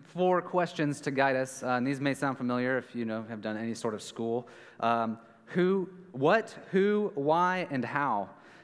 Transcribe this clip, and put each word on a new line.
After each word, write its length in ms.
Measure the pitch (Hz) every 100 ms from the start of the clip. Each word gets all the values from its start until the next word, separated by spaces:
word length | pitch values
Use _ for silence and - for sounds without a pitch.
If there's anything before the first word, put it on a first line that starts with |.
four 380 | - 170 185 180
questions 600 | 170 180 175 - 147 143
to 100 | -
guide 240 | 135 135 131
us, 280 | 131 -
uh, 80 | 127
and 140 | 123 127
these 140 | 139
may 140 | 139
sound 240 | 131 143 123
familiar 400 | 123 123 127 131
if 180 | - 120
you 80 |
know, 200 | 113 110 113
have 140 | 110
done 160 | 107 107
any 160 | 113
sort 200 | 107 117
of 80 | 107
school. 460 | - - 117 117 120 - - -
Um, 380 | 117 117 113 110 - - -
who, 420 | 180 180 196 180 - -
what, 420 | 131 143 220 220 - -
who, 400 | 185 202 208 208 -
why, 520 | 139 165 180 185 160
and 120 | 139
how. 460 | 117 139 143 104 95 - - -